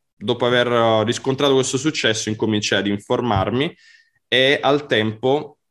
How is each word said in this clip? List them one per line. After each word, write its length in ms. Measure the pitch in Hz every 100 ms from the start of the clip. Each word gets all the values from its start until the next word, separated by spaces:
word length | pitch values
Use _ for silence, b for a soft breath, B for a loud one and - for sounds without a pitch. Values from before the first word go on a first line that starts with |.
| _
dopo 300 | _ 104 117
aver 640 | 123 123 120 120 113 110 113
riscontrato 480 | 113 135 131 147
questo 240 | 135 131 135
successo 500 | 147 - 117 107 -
incominciai 520 | 107 110 107 104 104
ad 60 | 101
informarmi 880 | 101 - 123 120 98 95 123 160 b b b b b _
e 300 | 123 131 143
al 240 | 131 143
tempo 760 | 147 117 107 110 131 143 147 - _